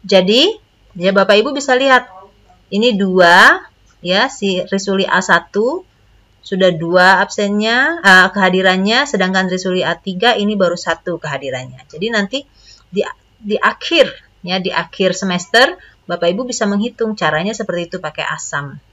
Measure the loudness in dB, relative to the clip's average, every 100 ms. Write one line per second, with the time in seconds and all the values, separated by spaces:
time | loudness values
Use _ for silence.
0 | 2 2 4 2 2 -2 _ _ _ -4
1 | 0 2 4 4 2 -4 0 2 4 2
2 | 0 -20 -20 _ _ _ _ 0 0 2
3 | 0 4 6 8 6 4 -4 _ _ _
4 | -4 -2 -2 -2 -4 -2 -4 -4 -2 -2
5 | 0 -2 2 0 0 -2 -2 -4 -10 _
6 | _ _ _ _ -8 0 2 2 0 4
7 | 4 4 0 -2 -2 -2 0 0 0 0
8 | 4 6 4 2 0 2 2 2 0 0
9 | 0 -2 0 0 -2 -4 -2 -2 -2 -4
10 | -8 -2 0 0 -2 0 0 -2 -6 -6
11 | -6 -8 -8 -8 -8 -10 -12 -18 _ -8
12 | -4 -4 -4 -6 -10 _ _ _ _ -6
13 | -6 -10 _ _ -6 -2 -2 -4 -4 2
14 | 2 0 _ _ -6 -4 -4 -6 -8 -2
15 | -2 -2 -4 -4 0 2 2 -2 -18 _
16 | -10 -2 -2 -2 -6 -4 -2 -2 -4 -4
17 | -6 -2 -2 -2 -4 -6 -6 -6 -8 -10
18 | -10 -8 -8 -8 -8 -8 -8 -14 _